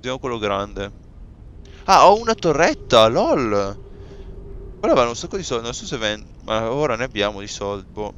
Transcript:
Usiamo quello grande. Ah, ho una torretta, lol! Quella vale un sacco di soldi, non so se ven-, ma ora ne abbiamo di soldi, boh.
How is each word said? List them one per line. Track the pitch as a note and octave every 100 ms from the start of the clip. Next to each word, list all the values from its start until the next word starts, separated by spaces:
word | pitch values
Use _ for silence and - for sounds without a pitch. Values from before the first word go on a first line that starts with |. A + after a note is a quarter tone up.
Usiamo | A#2+ C3
quello | C3+ A#2
grande. | G#2 G2 G2+ G2+ G2+ - - - - - - - - -
Ah, | - F#3+ D#3
ho | G#3
una | A#3
torretta, | A3+ F3 C#3 E3+ D#4 - A#2+ A2
lol! | C3+ B3+ F3+ A#2 G2+ G2 G#2 - - - - - - - - - -
Quella | E4+
vale | D4 A#2+
un | A#2
sacco | F3 G3+
di |
soldi, | E3 B2
non | A#2
so | A#2+ -
se | C3+
ven-, | A2 G#2+ - -
ma | - A2 A2+
ora | C3+ D3+
ne | A2+
abbiamo | B2+ G#2 G2+ G2+
di | G#2
soldi, | - G2+ G2+ F2+
boh. | G#2 G#2